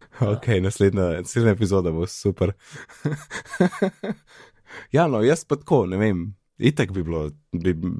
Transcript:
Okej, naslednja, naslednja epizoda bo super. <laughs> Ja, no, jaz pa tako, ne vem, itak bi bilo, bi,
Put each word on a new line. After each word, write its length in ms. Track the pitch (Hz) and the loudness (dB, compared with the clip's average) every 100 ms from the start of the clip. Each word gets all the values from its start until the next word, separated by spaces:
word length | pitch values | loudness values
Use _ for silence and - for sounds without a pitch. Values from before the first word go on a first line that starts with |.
| - - | -20 -2
Okej, 380 | 104 107 - 98 | 0 0 0 0
naslednja, 500 | 95 - 98 95 87 82 | 0 2 2 4 0 -2
naslednja 340 | 87 120 117 | -4 0 2
epizoda 400 | 101 101 98 87 | 2 2 2 0
bo 160 | 80 90 | -2 -4
super. 480 | - 101 92 90 - - - - - | -2 -4 0 -2 -4 -16 -20 -20 -10
<laughs> 720 | 151 147 - - - - 180 - 190 - 196 - _ - - _ _ - - | -6 -6 -10 -16 -14 -2 -2 0 -4 -4 -10 -10 _ -20 -20 _ _ -20 -2
Ja, 180 | 143 165 | 0 2
no, 140 | 117 | 4
jaz 240 | 117 160 | 2 2
pa 100 | - 147 | -2 -6
tako, 280 | - 139 | 2 2
ne 120 | 92 92 | 2 0
vem, 280 | 107 90 90 98 _ - | 2 0 -4 -10 _ 0
itak 340 | 127 147 101 | 2 2 -2
bi 120 | 95 | -2
bilo, 220 | 82 82 76 - _ | -4 -4 -6 -10 _
bi, 240 | 87 90 82 87 | -2 -2 -2 -4